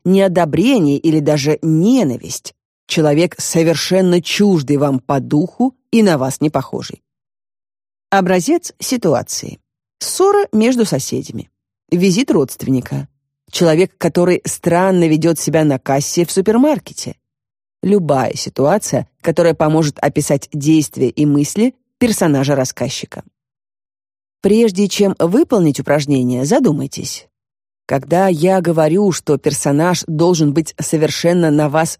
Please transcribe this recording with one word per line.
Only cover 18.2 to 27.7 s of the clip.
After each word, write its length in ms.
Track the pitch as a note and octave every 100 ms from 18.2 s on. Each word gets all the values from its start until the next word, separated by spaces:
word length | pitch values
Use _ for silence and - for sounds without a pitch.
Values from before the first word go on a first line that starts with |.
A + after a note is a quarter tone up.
| A#2 -
ситуация, 720 | - - C#3+ G#3 - B2 - _
которая 340 | - D#3 E3+ D3+
поможет 420 | D#3 D#3 D3+ -
описать 480 | C#3+ D3+ - C#3+ -
действия 560 | D3 C#3+ D#3+ C#3+ - B2
и 160 | D3+ D3
мысли 500 | C#3+ D3 G3+ B3 - _ _
персонажа-рассказчика. 1300 | A#3+ G#3 F3 C#3 C#3 C#3 B2+ - B2 - - - - _ _ _ _ _ _ _ _ _ _ _
Прежде 480 | E3 A3 A3+ F3+ G3+
чем 260 | - G3+ -
выполнить 600 | E3 A#3 F4 A3 D#3+ C#3
упражнение, 640 | C3+ D3 C#3+ C3+ B2 B2
задумайтесь. 840 | C#3 B3+ A#3 C#3 C#3 - - - - _ _ _ _